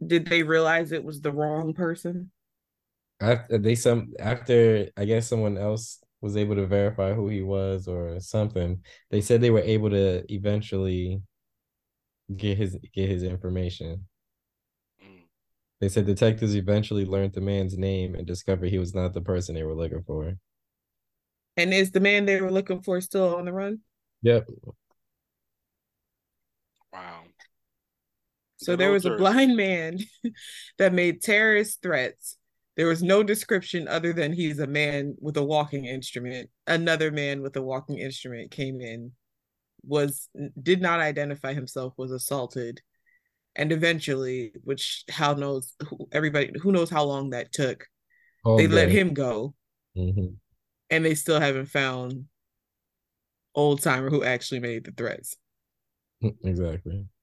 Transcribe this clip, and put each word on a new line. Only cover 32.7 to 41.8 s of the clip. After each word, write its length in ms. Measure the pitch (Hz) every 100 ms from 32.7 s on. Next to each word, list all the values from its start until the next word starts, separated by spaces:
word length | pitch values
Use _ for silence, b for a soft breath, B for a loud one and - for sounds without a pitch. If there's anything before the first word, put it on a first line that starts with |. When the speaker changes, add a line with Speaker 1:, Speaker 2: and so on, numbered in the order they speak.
| -
Speaker 1:
There 100 | 165
was 160 | 165
no 200 | 175 202
description 640 | 208 220 - 202 - 175 151
other 260 | 160 170
than 200 | 170 147
he's 260 | 170 160 147
a 80 | 139
man 480 | 147 147 143 143 -
with 160 | 151 147
a 60 |
walking 420 | 143 151 147 143 123
instrument. 640 | 131 127 123 123 127 - _ -
Another 440 | 165 170 160 156
man 300 | 151 143 139
with 140 | 135 135
a 40 |
walking 360 | 131 131 - 139
instrument 540 | 135 131 131 117 -
came 300 | - 135 131
in, 300 | 120 117 120 - _ _ _ _ _ _
was, 460 | 135 147 143 135 - - 143 143
did 200 | 135 185
not 180 | 180 170
identify 540 | 156 147 143 143 135
himself, 400 | 143 131 135